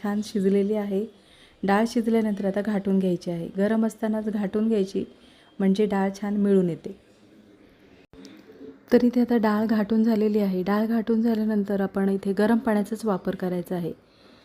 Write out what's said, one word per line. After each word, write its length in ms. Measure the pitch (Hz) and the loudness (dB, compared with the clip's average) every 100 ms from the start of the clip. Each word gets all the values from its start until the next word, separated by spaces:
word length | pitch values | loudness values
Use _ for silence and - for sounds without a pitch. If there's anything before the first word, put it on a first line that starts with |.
छान 180 | 208 208 208 | -4 -4 -4
शिजलेली 500 | 214 190 202 196 214 | 0 2 2 2 -2
आहे. 300 | 202 190 226 - - - - _ | -2 -4 -4 -10 -20 -20 -20 _
डाळ 220 | 190 202 226 | 0 2 2
शिजल्यानंतर 580 | 247 226 226 220 202 196 | 0 0 2 0 0 -2
आता 160 | 196 | -2
घाटून 380 | 208 202 196 190 | -2 -2 0 2
घ्यायची 320 | 185 175 180 | 2 0 -4
आहे. 180 | 170 170 190 | -6 -6 -2
गरम 280 | 202 220 220 | 0 2 0
असतानाच 440 | 214 220 220 214 | -2 -4 -2 -2
घाटून 380 | 208 196 214 220 | -2 -2 0 2
घ्यायची 360 | 220 190 190 - - - - - - | 2 0 -2 -6 -10 -20 -20 -14 0
म्हणजे 260 | 190 190 208 | 2 4 2
डाळ 240 | 196 196 196 | 2 0 -2
छान 160 | 208 208 | -4 0
मिळून 320 | 202 196 175 | 4 4 4
येते. 260 | 156 - 196 _ _ - - - - - _ - - _ - - - - - - - - | -2 -8 -16 _ _ -20 -20 -20 -20 -20 _ -20 -20 _ -20 -20 -20 -20 -20 -20 -20 0
तर 120 | 240 | 2
इथे 180 | 240 240 | 4 2
आता 160 | 240 240 | 2 2
डाळ 280 | 214 208 220 | 2 0 0
घाटून 380 | 220 208 226 | 0 0 2
झालेली 360 | 220 220 214 214 | 2 2 2 2
आहे. 220 | 202 185 | 0 0
डाळ 220 | 180 208 220 | 0 0 0
घाटून 360 | 233 214 226 | 0 0 0
झाल्यानंतर 600 | 226 220 220 214 202 196 | 2 0 0 -2 0 0
आपण 280 | 196 196 196 | -2 0 0
इथे 240 | 196 196 | 0 -2
गरम 240 | 190 214 233 | 0 2 2
पाण्याचाच 460 | 226 208 202 214 220 | 2 0 -2 -4 -4
वापर 300 | 180 - 185 | -4 -4 -6
करायचा 400 | 185 180 170 180 | -4 -4 -4 -6
आहे. 160 | 165 - _ _ - - | -6 -8 _ _ -20 -20